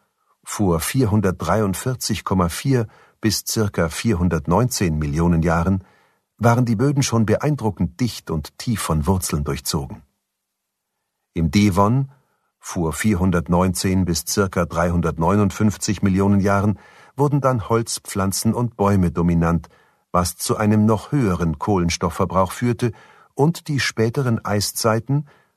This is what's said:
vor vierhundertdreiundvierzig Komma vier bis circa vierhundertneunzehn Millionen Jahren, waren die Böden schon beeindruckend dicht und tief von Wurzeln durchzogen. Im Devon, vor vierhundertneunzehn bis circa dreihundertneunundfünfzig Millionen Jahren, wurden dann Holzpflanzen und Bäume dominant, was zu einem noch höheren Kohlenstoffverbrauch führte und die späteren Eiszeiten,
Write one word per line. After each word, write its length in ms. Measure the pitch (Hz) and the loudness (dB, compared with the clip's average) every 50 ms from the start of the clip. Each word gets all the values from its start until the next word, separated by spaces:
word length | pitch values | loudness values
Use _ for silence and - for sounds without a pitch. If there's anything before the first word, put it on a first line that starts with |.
| _ _ _ _ _ _ _ _ | _ _ _ _ _ _ _ _
vor 380 | _ - - - 104 92 85 82 | _ -12 -4 0 0 2 2 0
vierhundertdreiundvierzig 1400 | - - - 131 127 101 95 110 98 95 87 - 92 80 92 110 107 95 92 - - 127 127 - - - 110 - - | -2 -2 0 0 2 2 2 2 2 0 -2 -2 -2 0 0 2 2 0 -2 -4 -4 -6 -6 -6 -4 -4 -4 -4 -2
Komma 240 | - 98 92 90 82 | -2 0 0 0 0
vier 380 | - - - 139 135 123 107 - - - - _ _ _ | -2 -4 -2 0 0 0 0 -2 -8 -20 -20 _ _ _
bis 240 | - 110 95 - - | -2 -2 -2 -2 -6
circa 420 | - - 113 107 98 - - 85 80 | -4 -2 -2 -2 -2 0 -2 -2 -2
vierhundertneunzehn 1120 | - - - 117 104 85 90 90 85 80 71 - 87 101 123 127 - - 101 85 78 76 | -2 -4 -2 -2 0 2 2 0 0 0 0 2 2 2 2 2 0 -2 -2 0 0 -2
Millionen 440 | 76 73 71 80 85 87 85 82 | -2 -2 0 0 2 2 2 2
Jahren, 420 | 78 85 82 85 82 95 98 95 - _ _ _ _ _ _ _ _ _ _ _ | 2 2 2 2 2 2 0 0 -2 _ _ _ _ _ _ _ _ _ _ _
waren 260 | 107 117 117 123 127 | 2 2 2 2 2
die 120 | 117 113 | 0 0
Böden 260 | 98 131 143 147 135 | 0 0 0 2 0
schon 240 | 123 - 117 117 107 | -2 0 0 0 2
beeindruckend 760 | 101 107 - - 147 151 131 110 110 92 - 92 82 - - | 2 0 0 0 -2 -2 -2 -4 -4 -2 -2 -4 -4 -2 -4
dicht 300 | 127 113 - - - - | -4 -4 -4 -10 -8 -6
und 260 | 82 78 73 - _ - | -6 -6 -6 -10 _ -8
tief 220 | - 127 110 95 | -4 -4 -4 -4
von 260 | - - 80 78 71 | -2 -2 -2 0 2
Wurzeln 380 | 80 98 90 - - 90 76 71 | 0 0 0 0 -2 -4 -4 -2
durchzogen. 580 | - 73 - - - - 78 69 67 - - - _ _ _ _ _ _ _ _ _ _ _ _ _ _ _ _ _ _ _ _ _ _ _ _ _ _ | -4 -6 -6 -6 -6 -4 -4 -6 -8 -12 -18 -20 _ _ _ _ _ _ _ _ _ _ _ _ _ _ _ _ _ _ _ _ _ _ _ _ _ _
Im 160 | 85 82 78 | -2 -2 2
Devon, 600 | 71 104 101 104 87 95 101 104 120 135 139 135 - _ _ _ _ _ _ _ _ _ | 2 4 4 4 4 2 2 2 2 0 -2 -4 -8 _ _ _ _ _ _ _ _ _
vor 340 | - - - 92 82 80 | -16 -10 -6 -4 -4 -4
vierhundertneunzehn 1120 | 78 - - 110 104 87 92 95 87 87 78 - 87 87 92 92 90 - - 98 92 95 92 | -4 -2 0 0 2 2 2 2 2 0 0 0 0 2 2 2 0 -2 -2 0 0 0 0
bis 200 | 85 85 - - | 0 -2 -4 -4
circa 400 | - - 104 98 92 - 92 87 | -4 0 0 0 0 0 -2 -4
dreihundertneunundfünfzig 1400 | 78 - 85 87 87 85 87 80 82 73 80 82 85 98 104 104 95 - - 107 107 - - - - 101 - | -2 0 -2 0 0 0 0 0 -2 -2 0 0 2 2 2 2 0 0 0 0 0 0 -2 -4 -4 -2 0
Millionen 380 | - 101 92 95 98 101 101 101 | 0 0 2 2 2 2 2 2
Jahren, 380 | 92 101 98 101 98 107 98 - - - - - - - _ | 2 2 2 2 2 0 -2 -2 -8 -20 -20 -20 -20 -16 _
wurden 240 | - 139 147 143 143 | -2 0 2 2 2
dann 280 | 131 131 131 117 95 - | 2 2 0 0 -2 0
Holzpflanzen 840 | 117 113 113 - - - - - - 101 95 98 95 - - 117 107 | 0 0 0 -4 -8 -10 -10 -6 -4 -2 -2 -2 -2 0 0 0 0
und 220 | 117 123 117 - | 0 -2 -4 -2
Bäume 340 | - 101 101 101 95 90 82 | 0 2 2 4 4 2 2
dominant, 580 | 73 85 85 87 85 82 82 85 85 82 - - _ _ _ _ _ _ _ _ | 2 2 2 2 4 4 4 2 2 0 -2 -6 _ _ _ _ _ _ _ _
was 240 | - 90 90 - - | 0 0 0 0 -4
zu 200 | - - - 117 | -8 -4 -4 -2
einem 300 | - 110 104 110 107 107 | 0 2 2 4 4 4
noch 260 | 110 110 104 - - | 4 2 0 -2 -2
höheren 460 | - 147 123 98 90 78 85 82 76 73 | -2 0 2 0 0 0 0 -2 -2 -2
Kohlenstoffverbrauch 920 | - 107 104 92 87 85 - - - 85 - - 98 85 87 95 95 87 | -2 0 2 2 2 0 -2 -2 -4 -4 -2 -2 -4 0 2 0 0 0
führte 400 | - - 120 120 117 - 127 117 - - - - - - - _ _ | -2 -4 -2 -2 -2 -2 -4 -4 -4 -8 -20 -20 -20 -20 -20 _ _
und 340 | - 139 160 170 - - - | 0 0 0 0 -2 -6 -4
die 120 | 147 127 | -4 -2
späteren 640 | - - - - 110 117 113 143 135 123 117 110 - | -2 -4 -2 0 -2 0 0 -2 0 0 -2 -2 -2
Eiszeiten, 840 | - 101 104 101 - - - - 117 110 113 - - 139 147 147 - _ _ _ _ _ | -2 -2 -2 -2 -2 -6 -2 0 0 0 0 0 0 -2 -2 -2 -4 _ _ _ _ _